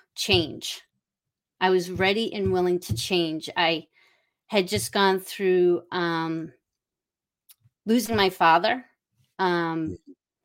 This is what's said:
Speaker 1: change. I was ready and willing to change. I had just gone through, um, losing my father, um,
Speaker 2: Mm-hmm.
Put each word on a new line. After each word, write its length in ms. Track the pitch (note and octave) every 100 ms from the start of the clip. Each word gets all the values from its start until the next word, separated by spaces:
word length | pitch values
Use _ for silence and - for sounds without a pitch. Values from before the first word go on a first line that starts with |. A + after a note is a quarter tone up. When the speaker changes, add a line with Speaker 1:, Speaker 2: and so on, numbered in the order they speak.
| _
Speaker 1:
change. 680 | - - F#3 D3+ - - - _ _ _ _ _ _ _ _
I 80 | F#3
was 200 | F#3 F3
ready 440 | F3 F#3+ G3+ A3+
and 180 | G3+ F#3+
willing 280 | F#3 F3+ F3
to 140 | -
change. 540 | - - F3+ E3 D#3 -
I 320 | - E3+ D#3+ - _ _ _ _ _ _
had 200 | G#3+ F3+
just 240 | G#3 -
gone 280 | G3+ G3 F#3+
through, 640 | F#3 - F#3+ F#3 F3+ F3 -
um, 600 | F3+ E3+ E3 E3 D#3+ D#3+ - _ _ _ _ _ _ _ _ _ _ _ _
losing 300 | G3+ A#3+ G#3+ A3
my 120 | F#3+
father, 560 | F#3 E3 E3 G#3+ C4 - _ _ _ _ -
um, 520 | F#3+ F3 E3 E3 D#3+
Speaker 2:
Mm-hmm. 200 | F3 - - _ _